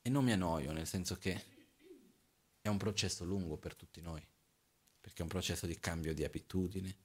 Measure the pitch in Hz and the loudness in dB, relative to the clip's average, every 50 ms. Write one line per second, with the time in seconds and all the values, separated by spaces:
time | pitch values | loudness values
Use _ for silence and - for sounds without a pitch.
0 | _ 120 131 143 135 123 113 95 92 85 82 80 69 67 78 80 82 80 - 98 | _ 2 4 6 6 6 6 6 4 4 2 2 0 0 -2 -2 -4 -2 -2 -2
1 | 90 - 90 - - 95 90 - - - - - - _ _ _ - 381 330 - | 0 0 -4 -2 0 -2 -2 -2 -4 -10 -20 -20 -20 _ _ _ -20 -20 -20 -20
2 | - - - _ _ _ _ _ _ _ _ _ _ 110 104 98 95 107 101 - | -20 -20 -20 _ _ _ _ _ _ _ _ _ _ 0 0 2 2 2 2 2
3 | - 92 - - 87 85 95 101 92 82 78 76 - - - - - - _ - | 0 0 0 -2 -2 -2 0 0 0 -2 -4 -4 -6 -8 -10 -10 -18 -18 _ -12
4 | 82 82 82 78 76 - _ _ _ _ _ _ _ _ _ _ _ _ _ _ | -8 -8 -8 -8 -10 -12 _ _ _ _ _ _ _ _ _ _ _ _ _ _
5 | _ - - - 85 80 - 90 90 - 87 80 - 87 82 - - - 85 82 | _ -20 -6 -4 -4 -2 0 0 0 0 0 0 0 -2 -4 -2 -2 -2 0 0
6 | 80 78 80 76 78 73 - - - _ - 92 92 87 90 95 95 92 95 - | 0 0 0 0 0 -2 -2 -6 -8 _ 0 0 0 0 0 -2 -4 -6 -8 -10
7 | _ | _